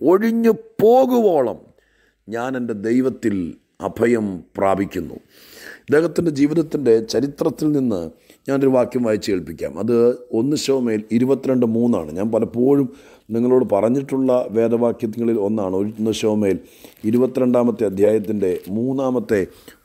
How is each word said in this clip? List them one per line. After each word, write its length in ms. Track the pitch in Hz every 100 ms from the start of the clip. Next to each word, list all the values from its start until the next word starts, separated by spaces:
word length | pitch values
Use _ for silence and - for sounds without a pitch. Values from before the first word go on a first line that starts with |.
ഒഴിഞ്ഞു 400 | 127 190 226 226 226 220 - -
പോകുവോളം 800 | 208 254 262 247 214 160 120 92 - _ _ _ _ _ -
ഞാൻ 220 | 113 127 131
എൻ്റെ 180 | 120 107
ദൈവത്തിൽ 540 | 107 123 131 - 113 98 82 - _ -
അഭയം 460 | 95 92 117 120 104 90 -
പ്രാപിക്കുന്നു." 640 | - 95 95 101 92 76 - - _ - - - -
ഇദ്ദേഹത്തിൻ്റെ 520 | - 143 170 170 170
ജീവിതത്തിൻ്റെ 600 | 131 143 160 156 151 127 113
ചരിത്രത്തിൽ 640 | 110 110 139 139 - - 156
നിന്ന് 300 | 147 131 95 82 - _ _ -
ഞാനൊരു 240 | 139 139
വാക്യം 320 | 131 120 131
വായിച്ച് 260 | 120 107 -
കേൾപ്പിക്കാം. 420 | 95 76 78 80 73
അത് 180 | 110 117 120 127 -
ഒന്ന് 240 | 113 131 151
ശമൂവേൽ 440 | - 135 120 107 107
ഇരുപത്തിരണ്ട് 560 | 117 127 131 135 131 120
മൂന്നാണ്. 440 | 113 120 107 78
ഞാൻ 160 | 82 110
പലപ്പോഴും 580 | 110 117 117 127 143 127 - - - -
നിങ്ങളോട് 360 | 113 123 127 113
പറഞ്ഞിട്ടുള്ള 680 | 101 107 135 139 135 131 123 120
വേദവാക്യങ്ങളിൽ 880 | 104 117 117 120 110 117 107 117 110
ഒന്നാണ് 340 | 101 110 95 92
ഒന്ന് 360 | 104 107 110
ശമൂവേൽ 460 | 104 110 107 101 92 - - - _
ഇരുപത്തിരണ്ടാമത്തെ 800 | 107 120 127 127 127 123 120 110
അധ്യായത്തിൻ്റെ 640 | 107 95 104 110 104 107 95 85 -
മൂന്നാമത്തെ 720 | 104 123 135 131 127 104 107 87 - - -